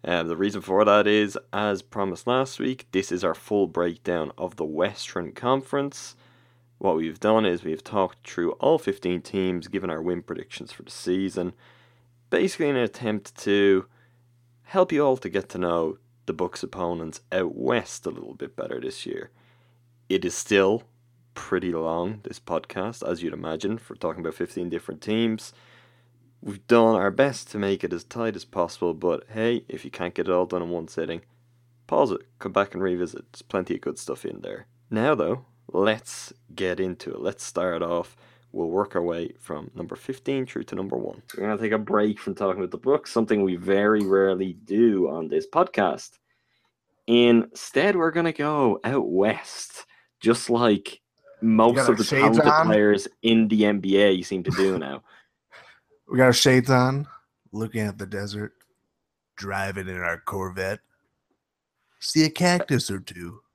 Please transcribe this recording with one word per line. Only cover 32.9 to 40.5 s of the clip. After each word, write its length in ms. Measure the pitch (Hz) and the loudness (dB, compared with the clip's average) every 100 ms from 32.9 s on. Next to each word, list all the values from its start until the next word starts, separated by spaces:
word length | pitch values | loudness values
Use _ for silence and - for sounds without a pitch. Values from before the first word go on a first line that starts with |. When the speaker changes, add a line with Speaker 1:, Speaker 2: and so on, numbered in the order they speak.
| 90 87 - - | -2 -6 -8 -18
Speaker 1:
There's 80 | - | -20
plenty 320 | - 98 90 | -6 -6 -4
of 80 | 87 | -6
good 160 | - - | -6 -10
stuff 260 | - 67 | -10 -10
in 180 | - - | -10 -12
there. 260 | - 50 - _ _ | -12 -14 -16 _ _
Now, 240 | 107 127 139 | -2 0 0
though, 320 | 82 127 - _ - | 0 -4 -8 _ -6
let's 680 | 87 101 110 - - - - _ | 0 0 0 -8 -16 -16 -20 _
get 260 | 82 92 90 | -6 -4 -2
into 300 | 92 85 - | -4 -6 -10
it. 120 | - | -6
Let's 220 | 92 101 | -6 -6
start 380 | - - 90 82 | -8 -4 -2 -2
off. 340 | 85 85 85 _ _ _ _ | -2 -4 -6 _ _ _ _
We'll 180 | - 85 | -6 -2
work 260 | 92 101 90 | -2 -2 -2
our 60 | |
way 320 | 87 85 82 - | -2 -4 -8 -12
from 320 | - 73 - | -12 -10 -10
number 220 | - - - | -14 -12 -10
fifteen 500 | - 131 - 139 | -10 -8 -4 -4
through 200 | 127 | -4